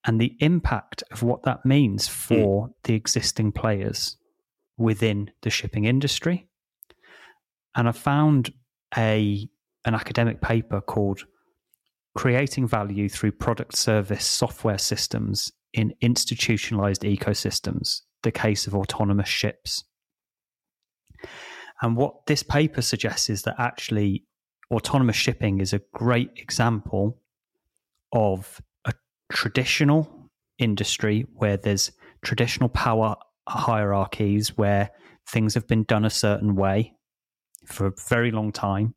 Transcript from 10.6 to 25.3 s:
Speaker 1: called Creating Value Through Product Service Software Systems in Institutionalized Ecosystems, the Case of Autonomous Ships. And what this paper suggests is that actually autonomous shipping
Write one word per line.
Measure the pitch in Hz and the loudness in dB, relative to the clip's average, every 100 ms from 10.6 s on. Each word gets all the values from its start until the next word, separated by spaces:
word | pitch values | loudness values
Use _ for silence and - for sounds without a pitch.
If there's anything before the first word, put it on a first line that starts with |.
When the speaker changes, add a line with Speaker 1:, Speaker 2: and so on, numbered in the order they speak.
| - 101 | 0 -4
Speaker 1:
called | - - 101 98 - _ _ _ _ _ _ _ _ | -2 -2 0 -2 -10 _ _ _ _ _ _ _ _
Creating | - 135 123 139 - 120 | -2 2 2 0 -2 0
Value | 113 104 101 101 | 0 -2 -2 -2
Through | - 107 | 0 -2
Product | - - 113 - - | 0 -2 -2 -4 -2
Service | - 107 98 101 - | 2 2 2 -4 -2
Software | - 120 - 113 98 | -2 -2 -2 -2 -2
Systems | - 104 - 113 107 101 - _ _ | -2 -4 -4 -4 -2 -4 -6 _ _
in | - 110 - | -2 -2 0
Institutionalized | 120 123 - 117 - 110 - 107 101 92 | 0 2 -2 -2 0 0 0 0 0 0
Ecosystems, | 101 101 - 101 101 - - - - - _ _ | 0 0 0 -2 -2 -4 -4 -4 -4 -6 _ _
the | 113 | -4
Case | - 110 101 - | 0 0 0 -2
of | 98 | -2
Autonomous | 95 - 104 101 95 | -4 -2 0 2 0
Ships. | - 110 - - - - _ _ _ _ _ _ _ _ _ _ _ _ - - - - - - - | -2 -4 -6 -8 -8 -10 _ _ _ _ _ _ _ _ _ _ _ _ -20 -20 -18 -18 -18 -20 -4
And | 120 117 | -2 0
what | 143 - - | 0 -2 -2
this | 147 | -2
paper | - 143 156 - | 2 2 2 0
suggests | 120 120 113 - - | -4 -2 -4 -4 -4
is | 104 | -4
that | - - | -4 -2
actually | 120 - - 107 101 98 _ _ _ _ _ | -4 -4 -4 0 0 -2 _ _ _ _ _
autonomous | 113 - 139 123 - | -4 0 2 2 2
shipping | - | 0